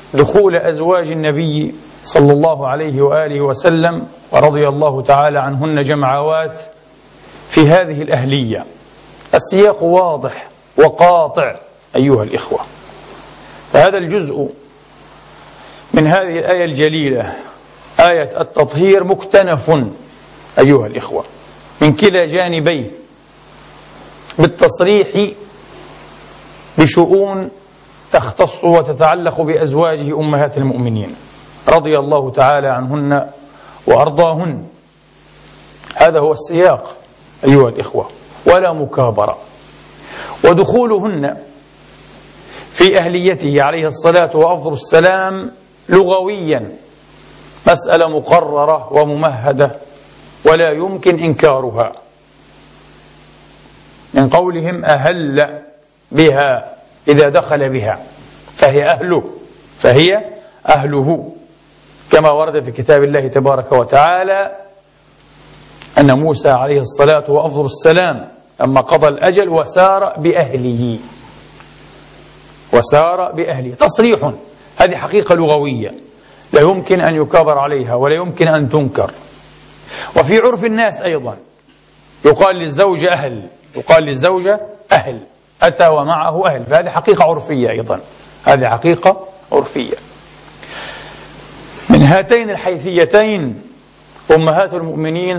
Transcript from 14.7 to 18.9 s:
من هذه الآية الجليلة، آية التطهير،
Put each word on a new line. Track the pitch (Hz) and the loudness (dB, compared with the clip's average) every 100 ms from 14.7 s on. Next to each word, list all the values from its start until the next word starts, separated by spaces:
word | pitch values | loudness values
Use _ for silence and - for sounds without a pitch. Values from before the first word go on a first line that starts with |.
| _ _ - - - - - - - - - - | _ _ -20 -20 -20 -20 -20 -20 -20 -20 -20 -4
من | - 156 | 0 2
هذه | 185 190 165 | 0 -2 -4
الآية | - 180 | -2 -2
الجليلة، | 170 139 151 156 143 123 101 - - - - - - - | -2 0 -2 0 -2 -4 -6 -12 -18 -20 -20 -20 -4 2
آية | 170 170 147 - | 2 2 -4 -6
التطهير، | 165 - 143 143 190 | -4 -2 -2 0 2